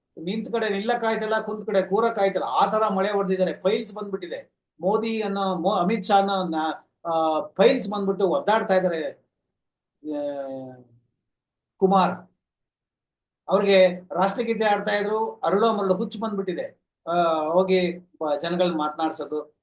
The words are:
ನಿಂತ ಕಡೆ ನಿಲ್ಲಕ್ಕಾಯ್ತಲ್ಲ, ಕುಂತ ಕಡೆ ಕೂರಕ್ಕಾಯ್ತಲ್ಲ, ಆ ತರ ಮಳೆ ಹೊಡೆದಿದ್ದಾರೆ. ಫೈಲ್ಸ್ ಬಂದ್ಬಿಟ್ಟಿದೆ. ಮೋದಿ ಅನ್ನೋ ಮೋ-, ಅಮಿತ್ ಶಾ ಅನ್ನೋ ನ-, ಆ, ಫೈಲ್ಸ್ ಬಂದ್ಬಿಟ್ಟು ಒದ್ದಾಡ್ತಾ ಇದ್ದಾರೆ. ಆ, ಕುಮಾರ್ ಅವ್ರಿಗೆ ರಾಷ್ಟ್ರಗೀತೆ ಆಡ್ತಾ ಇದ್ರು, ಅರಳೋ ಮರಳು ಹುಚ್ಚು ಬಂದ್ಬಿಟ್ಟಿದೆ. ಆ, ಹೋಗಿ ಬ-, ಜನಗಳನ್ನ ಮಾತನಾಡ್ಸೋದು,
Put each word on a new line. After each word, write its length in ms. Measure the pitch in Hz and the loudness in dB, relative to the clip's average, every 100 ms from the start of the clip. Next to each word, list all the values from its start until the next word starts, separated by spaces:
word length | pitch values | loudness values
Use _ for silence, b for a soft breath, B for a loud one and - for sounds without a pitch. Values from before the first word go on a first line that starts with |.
| _ - | _ -12
ನಿಂತ 300 | 170 226 - 226 | -6 -6 -4 -2
ಕಡೆ 140 | 220 | -2
ನಿಲ್ಲಕ್ಕಾಯ್ತಲ್ಲ, 720 | 196 214 240 226 214 214 220 | -2 -2 -2 0 -2 -2 -2
ಕುಂತ 240 | 214 214 202 | -4 -8 -2
ಕಡೆ 160 | 196 | 0
ಕೂರಕ್ಕಾಯ್ತಲ್ಲ, 600 | 180 202 226 208 196 180 | 2 2 2 2 0 0
ಆ 280 | 123 135 196 | -2 2 2
ತರ 160 | 214 214 | 2 0
ಮಳೆ 220 | 190 202 | 0 0
ಹೊಡೆದಿದ್ದಾರೆ. 440 | 202 185 185 180 | 0 0 0 0
ಫೈಲ್ಸ್ 400 | 151 185 226 233 | 0 0 0 -2
ಬಂದ್ಬಿಟ್ಟಿದೆ. 580 | 196 202 190 170 131 - _ _ - | -10 -8 -10 -10 -14 -14 _ _ -6
ಮೋದಿ 400 | 175 220 226 226 | -2 0 0 -2
ಅನ್ನೋ 340 | 202 196 190 180 | -2 -2 -2 0
ಮೋ-, 240 | 180 202 | 0 2
ಅಮಿತ್ 260 | 180 226 - | 2 0 2
ಶಾ 120 | 196 | 4
ಅನ್ನೋ 260 | 196 196 | 4 0
ನ-, 680 | 175 160 160 151 - _ 170 | -2 -2 -2 -4 -12 _ -4
ಆ, 280 | 165 160 156 - | 0 2 0 -2
ಫೈಲ್ಸ್ 420 | - 226 269 190 | 4 4 4 -2
ಬಂದ್ಬಿಟ್ಟು 380 | 202 196 185 190 | -4 -2 0 2
ಒದ್ದಾಡ್ತಾ 480 | - - 220 196 185 | 0 2 0 2 2
ಇದ್ದಾರೆ. 360 | 180 165 143 - _ _ _ _ _ _ _ _ 151 147 | 2 -2 -6 -10 _ _ _ _ _ _ _ _ -8 -6
ಆ, 160 | 143 143 135 135 131 127 123 _ _ _ _ _ _ _ _ - | -4 -6 -8 -10 -12 -18 -20 _ _ _ _ _ _ _ _ 0
ಕುಮಾರ್ 540 | 190 190 180 180 - _ _ _ _ _ _ _ _ _ _ _ - | 4 4 4 0 -12 _ _ _ _ _ _ _ _ _ _ _ -2
ಅವ್ರಿಗೆ 580 | 190 196 190 185 180 - | 0 4 6 6 2 -6
ರಾಷ್ಟ್ರಗೀತೆ 540 | 170 190 190 226 214 214 | 0 0 0 -2 0 2
ಆಡ್ತಾ 320 | 202 208 208 | 0 0 -2
ಇದ್ರು, 340 | 202 220 220 | 0 -2 -2
ಅರಳೋ 420 | - 160 196 226 | -4 0 2 2
ಮರಳು 200 | 208 190 | 2 0
ಹುಚ್ಚು 260 | 175 226 202 | 0 -2 -6
ಬಂದ್ಬಿಟ್ಟಿದೆ. 600 | 220 202 190 165 120 - _ _ - | -6 -4 -6 -6 -8 -10 _ _ -4
ಆ, 60 | 175 170 160 156 | 0 2 2 2
ಹೋಗಿ 500 | 175 185 185 180 - | 2 4 2 2 -4
ಬ-, 360 | - - 156 143 | -12 -8 -4 -2
ಜನಗಳನ್ನ 340 | 170 175 180 160 | -2 0 0 0
ಮಾತನಾಡ್ಸೋದು, 800 | 151 151 160 - 143 151 151 _ | -4 -2 -4 -4 -8 -8 -8 _